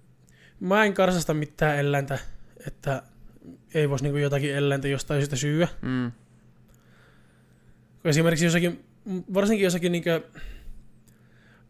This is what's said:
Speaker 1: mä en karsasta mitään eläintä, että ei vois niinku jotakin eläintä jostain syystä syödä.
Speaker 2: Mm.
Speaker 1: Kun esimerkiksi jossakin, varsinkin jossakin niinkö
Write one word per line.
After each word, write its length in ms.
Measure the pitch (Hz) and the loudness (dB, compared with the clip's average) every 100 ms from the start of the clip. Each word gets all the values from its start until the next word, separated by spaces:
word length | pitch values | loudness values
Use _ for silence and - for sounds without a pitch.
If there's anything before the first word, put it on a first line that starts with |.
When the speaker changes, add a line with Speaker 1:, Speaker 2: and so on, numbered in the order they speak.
| _ _ - - - - | _ _ -20 -20 -20 -8
Speaker 1:
mä 240 | 180 208 208 | 2 4 4
en 80 | |
karsasta 400 | 190 185 180 160 | 4 2 2 0
mitään 440 | 156 147 - 151 143 | -2 -2 0 0 2
eläintä, 400 | 143 143 139 135 - - - - - | 0 0 -2 -6 -8 -14 -16 -14 -14
että 360 | - 147 - - - - - - - _ | -8 -6 -6 -8 -20 -20 -20 -20 -20 _
ei 160 | 160 147 | 0 0
vois 140 | 139 | 0
niinku 140 | 143 143 | -2 0
jotakin 380 | 143 139 143 139 | 0 0 -2 0
eläintä 320 | 143 139 139 | 0 0 -2
jostain 320 | 139 - 147 | -4 -2 -2
syystä 140 | 143 127 | -2 -2
syödä. 320 | 147 151 170 - | 0 0 0 -2
Speaker 2:
Mm. 300 | 127 127 120 - - _ - _ - - _ - - _ _ _ _ _ - - _ - | -4 -2 -4 -8 -20 _ -20 _ -20 -20 _ -20 -20 _ _ _ _ _ -20 -20 _ -4
Speaker 1:
Kun 80 | 170 | 2
esimerkiksi 360 | 147 165 160 170 | 4 4 4 2
jossakin, 400 | 170 175 - - _ 214 185 - | 4 0 -2 -16 _ -8 -8 -2
varsinkin 300 | 190 202 220 | 0 2 4
jossakin 280 | 190 175 175 | 2 2 0
niinkö 300 | 175 165 165 - - - - - - - - - _ _ - - - | 0 0 -2 -4 -14 -14 -14 -16 -16 -18 -20 -20 _ _ -20 -20 -20